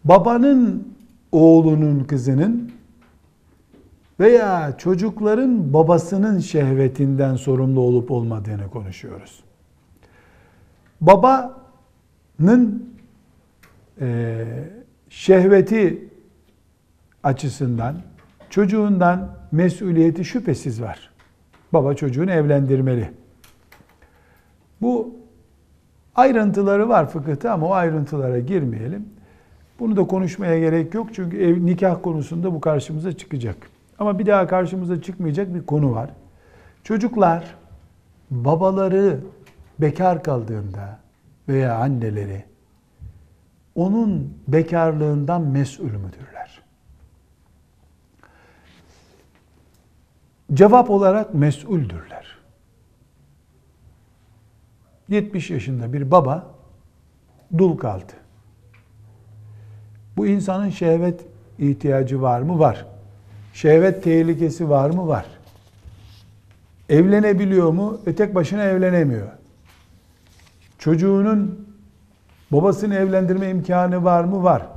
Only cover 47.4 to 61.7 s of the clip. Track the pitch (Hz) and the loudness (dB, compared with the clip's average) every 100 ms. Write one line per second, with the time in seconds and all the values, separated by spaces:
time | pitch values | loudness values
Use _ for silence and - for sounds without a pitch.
47.4 | _ _ _ _ _ _ _ _ _ _ | _ _ _ _ _ _ _ _ _ _
48.4 | _ _ _ _ _ _ _ _ _ _ | _ _ _ _ _ _ _ _ _ _
49.4 | _ _ _ _ _ _ _ _ _ _ | _ _ _ _ _ _ _ _ _ _
50.4 | - 143 202 247 240 202 196 202 214 165 | -6 4 6 6 4 2 2 0 -2 0
51.4 | 147 135 - 180 113 85 - - - - | 0 -2 -6 -6 -4 -10 -16 -20 -20 -20
52.4 | _ _ _ _ _ _ _ _ _ _ | _ _ _ _ _ _ _ _ _ _
53.4 | _ _ _ _ _ _ _ _ _ _ | _ _ _ _ _ _ _ _ _ _
54.4 | _ _ _ _ _ _ - 202 208 185 | _ _ _ _ _ _ -4 -4 -2 -8
55.4 | 143 160 98 127 117 143 135 175 131 156 | -8 -8 -6 -8 -6 -6 2 2 2 -6
56.4 | - - - _ _ _ _ _ _ _ | -10 -20 -20 _ _ _ _ _ _ _
57.4 | _ 165 185 147 117 95 - - _ _ | _ 0 0 0 -6 -8 -12 -20 _ _
58.4 | _ _ _ _ _ _ - - - - | _ _ _ _ _ _ -20 -20 -20 -20
59.4 | - - - - - - - - 208 202 | -20 -20 -20 -20 -20 -20 -12 -4 -2 -2
60.4 | 190 185 202 175 170 165 175 175 - - | -2 -4 -4 -2 0 0 0 -4 -12 -20
61.4 | - - 143 | -20 -4 -2